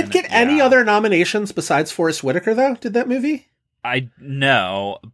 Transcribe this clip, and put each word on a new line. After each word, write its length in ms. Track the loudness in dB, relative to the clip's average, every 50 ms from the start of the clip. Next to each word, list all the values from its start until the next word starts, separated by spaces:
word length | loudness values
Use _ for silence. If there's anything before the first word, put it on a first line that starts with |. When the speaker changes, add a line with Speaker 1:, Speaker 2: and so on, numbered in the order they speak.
| 2
Speaker 1:
it 60 | 0
get 160 | 0 -2 0 0
any 280 | 2 2 2 4 4 4
Speaker 2:
Yeah. 80 | 4
Speaker 1:
other 180 | 6 4 4 4
nominations 680 | 4 2 2 2 2 2 2 2 0 -2 -4 -4 -4 -6
besides 380 | -6 -4 -2 0 0 -2 -2
Forest 320 | -4 -2 -2 -2 -2 -2 -4
Whitaker, 320 | -4 -4 -2 -2 -2 0
though? 200 | 0 0 0 -2
Did 160 | -4 -6 -4 -4
that 140 | -2 -2 -2
movie? 400 | -2 -2 -2 -2 -4 -4 -8 _ _ _ _ _ _ _ -6
Speaker 2:
I, 260 | -4 -4 -4 -4 -6 -12 _
no, 800 | -14 -10 -6 -2 0 2 2 2 2 0 -2 -4 -4 -6 -8 -10 -14 -20